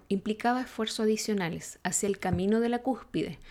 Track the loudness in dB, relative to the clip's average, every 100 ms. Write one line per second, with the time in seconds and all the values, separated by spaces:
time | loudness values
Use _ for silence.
0 | -2 -2 0 0 0 0 -2 -4 -4 0
1 | 2 2 0 0 -2 -4 -10 -6 -2 0
2 | 0 0 0 2 4 4 2 0 0 -2
3 | -2 -4 -2 -6 -16